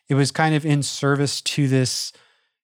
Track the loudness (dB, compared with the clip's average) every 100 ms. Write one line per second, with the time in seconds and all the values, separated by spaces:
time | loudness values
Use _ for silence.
0 | -2 0 2 2 2 2 2 0 -2 -2
1 | 0 0 0 -4 -6 -2 2 2 0 -2
2 | -8 -12 _ _ _ _